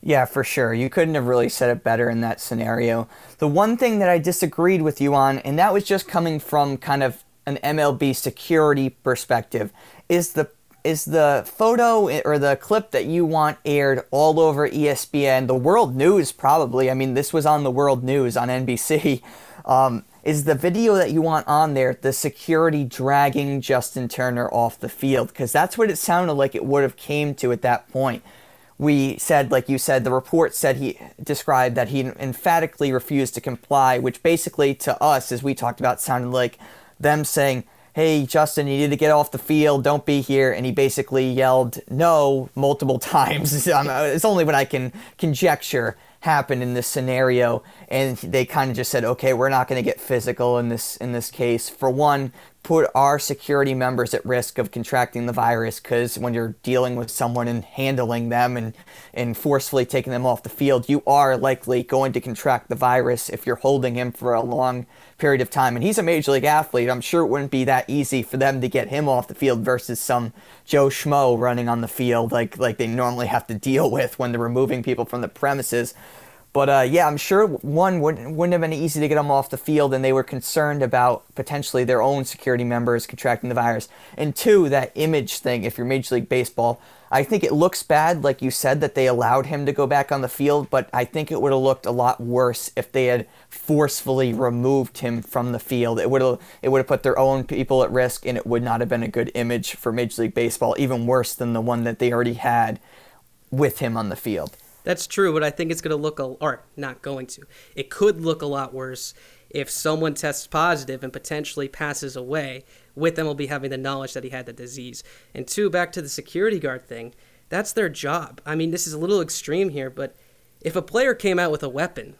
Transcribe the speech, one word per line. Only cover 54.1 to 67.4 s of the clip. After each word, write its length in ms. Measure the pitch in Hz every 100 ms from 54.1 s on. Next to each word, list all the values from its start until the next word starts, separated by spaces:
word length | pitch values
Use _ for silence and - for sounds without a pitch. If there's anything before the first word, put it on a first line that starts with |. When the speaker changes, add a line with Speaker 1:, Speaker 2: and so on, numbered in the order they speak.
Speaker 1:
at 100 | -
risk 320 | - 123 120 -
of 140 | 110
contracting 560 | - 117 131 123 120 120
the 60 |
virus, 480 | 120 120 117 113 -
'cause 360 | - 120 120 -
when 160 | 123
you're 220 | 117 113 -
dealing 320 | - 127 127
with 160 | 123 120
someone 380 | - 120 120 120
and 160 | 117
handling 640 | 104 - 135 135 117 120 117
them 280 | 117 123 123
and, 160 | 113 - - - -
and 240 | - 120 113
forcefully 480 | 151 139 - 135
taking 280 | 123 135 127
them 120 | 120
off 200 | 127 120
the 40 | -
field, 400 | - 139 127 120
you 140 | 143
are 320 | - 143 139 131
likely 460 | 135 127 - 123
going 300 | 120 131 135
to 80 | 127
contract 480 | 127 113 147 120 -
the 80 | 120
virus 520 | 127 127 123 120 -
if 160 | 120
you're 120 | - 117
holding 400 | 135 139 127 120
him 160 | 123
for 200 | 120 123
a 80 | 117
long 460 | 120 120 127 123 123 - - _
period 220 | 151 135
of 100 | 127
time. 240 | - 131
And 100 | 120
he's 140 | 160 220
a 60 |
major 260 | 165 165 147
league 140 | 139
athlete. 440 | 135 151 151 127 120
I'm 120 | 123
sure 220 | - 170
it 60 | 151
wouldn't 200 | 135